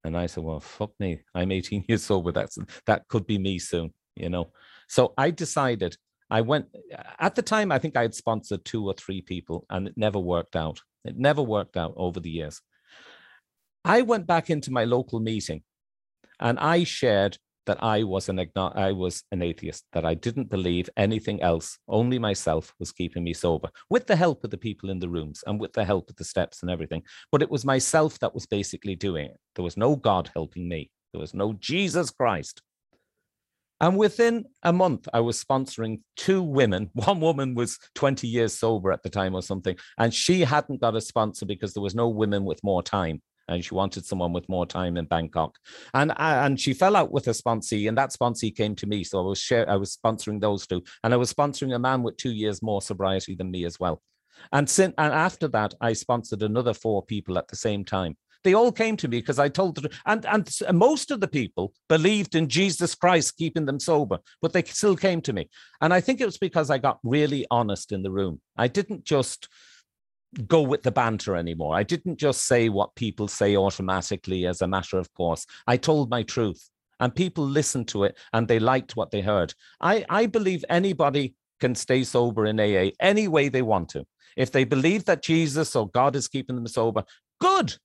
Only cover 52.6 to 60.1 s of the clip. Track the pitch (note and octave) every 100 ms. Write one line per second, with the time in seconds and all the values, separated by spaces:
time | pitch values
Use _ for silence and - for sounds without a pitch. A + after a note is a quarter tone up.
52.6 | A2 G2+ - F#2+ G2 F#2+ - F#2+ F#2+ F2+
53.6 | F2 - F2 D#2 _ _ _ _ - C#3
54.6 | D3 - F#3+ - D3+ D3 F3+ - D3+ A#2
55.6 | G#2 - A#2 A2 - A#2+ A2 G2+ G#2+ A2+
56.6 | A#2+ G#2 A2+ G2+ - G#2+ F#2 F2+ - F#2+
57.6 | A2+ G2+ F#2 G2 F2 D2 _ _ F#3+ G3
58.6 | A#3+ - A3+ G#3+ C#3+ A#2+ A2+ C3 C#3+ -
59.6 | F#3+ D3+ D3+ - -